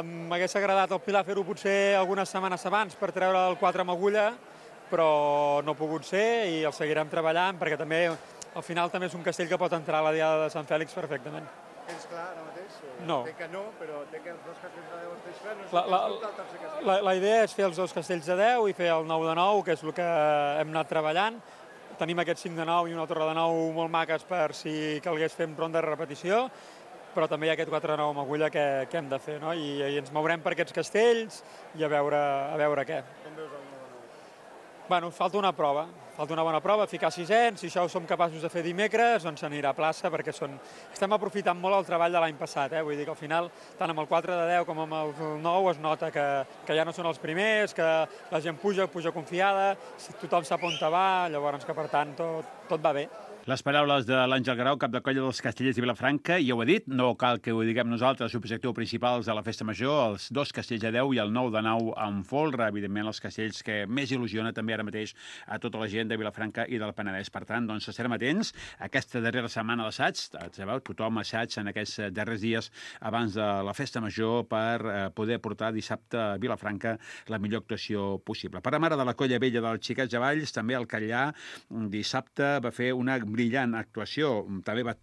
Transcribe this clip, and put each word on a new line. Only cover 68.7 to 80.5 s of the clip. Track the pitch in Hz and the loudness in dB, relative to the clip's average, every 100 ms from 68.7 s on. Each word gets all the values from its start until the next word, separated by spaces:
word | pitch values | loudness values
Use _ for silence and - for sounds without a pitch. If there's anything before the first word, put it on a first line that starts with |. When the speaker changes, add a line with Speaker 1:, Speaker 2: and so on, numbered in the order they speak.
| - | -12
Speaker 3:
a | 98 | -2
aquesta | 135 - 123 | -2 -2 0
darrera | 113 123 117 | 0 0 -2
setmana | 113 110 117 110 | -4 -2 -2 -2
d'assaig. | - 160 - - - 87 | 0 -2 -2 -8 -10 -12
Sabeu, | - 98 131 - | -8 -6 -4 -6
tothom | 98 113 110 | -4 -2 -2
assaig | 101 113 117 - | -2 -4 -4 -4
en | 104 | -6
aquests | 107 104 - 104 | -6 -6 -6 -4
darrers | 95 107 110 113 | -4 -4 -2 0
dies | 113 - - - - | 0 -2 -12 -16 -10
abans | 113 113 113 | -4 -2 0
de | 101 104 98 98 | 0 0 0 -2
la | |
festa | 104 135 120 | -4 -6 -6
major | 107 107 110 120 - | -4 -2 0 0 0
per, | 110 113 117 110 | -2 0 -2 -2
eh, | 101 98 | -4 -4
poder | - 110 113 | -2 -2 -2
portar | 110 101 110 | -4 -4 -4
dissabte | 110 - 110 _ 117 107 | -4 -4 -8 _ -2 -2
a | 98 | -2
Vilafranca | 120 104 104 98 113 113 - - - | -2 -4 -4 -4 -4 -4 -8 -16 -6
la | 107 | -4
millor | 104 113 | -2 -2
actuació | - 104 - 104 98 98 | -4 -6 -2 -2 -2 -4
possible. | - 107 95 90 | -6 -8 -8 -6
Per | 123 151 | -2 2
a | 165 | 2
mare | |
de | 147 127 | 2 0
la | 131 | 0
colla | 135 123 | 0 2
vella | 131 120 113 | 2 2 0
dels | 110 | -2
Xiquets | - 120 127 | -2 -2 0
de | 120 | 0
Valls, | 131 156 143 | 2 0 -2